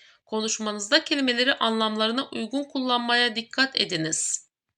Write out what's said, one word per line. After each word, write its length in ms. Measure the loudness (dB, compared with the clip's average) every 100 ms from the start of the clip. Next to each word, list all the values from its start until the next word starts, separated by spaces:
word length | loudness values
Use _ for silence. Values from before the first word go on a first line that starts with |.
| -20 _
Konuşmanızda 800 | _ -4 -4 -4 -4 -6 2 2
kelimeleri 500 | 4 0 2 2 2
anlamlarına 720 | 2 0 2 0 2 0 0 -4
uygun 360 | -6 -4 -4
kullanmaya 720 | -4 -4 0 0 2 2 2 -2
dikkat 440 | -4 0 0 0
ediniz. 680 | -2 -2 -2 -2 -4 -6 -10 _ _